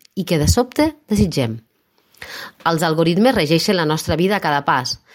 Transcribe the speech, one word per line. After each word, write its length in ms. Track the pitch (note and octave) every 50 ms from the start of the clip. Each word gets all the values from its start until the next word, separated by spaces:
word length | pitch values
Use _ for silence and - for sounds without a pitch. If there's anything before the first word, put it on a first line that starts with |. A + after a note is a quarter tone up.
| _ _ _ G3
i 80 | F3
que 140 | - F3+ D3+ D3
de 80 | -
sobte 380 | - A#3 C4 B3+ - - D4 D#4+ D4+ - _
desitgem. 540 | - G#3+ G3+ G#3 E3+ D3 C#3+ B2+ A2+ A2 A2+ - _ _ _ _ _ _ _ _ _ _ _ - - - - - - - _ -
Els 160 | E3 E3+ D#3 F3
algoritmes 540 | E3 D#3 D#3+ E3 E3 F3 F3+ A3 C4 C4 G3+
regeixen 400 | D#3 C#3+ E3 E3 - - G3+ F3
la 80 | D#3+
nostra 320 | D3+ D#3 D#3 - - E3 D#3
vida 220 | F3+ F#3+ G#3 F#3+
a 20 | -
cada 220 | D#3+ D3 C#3+ C#3+
pas, 320 | - D#3 C3 B2 - - - - _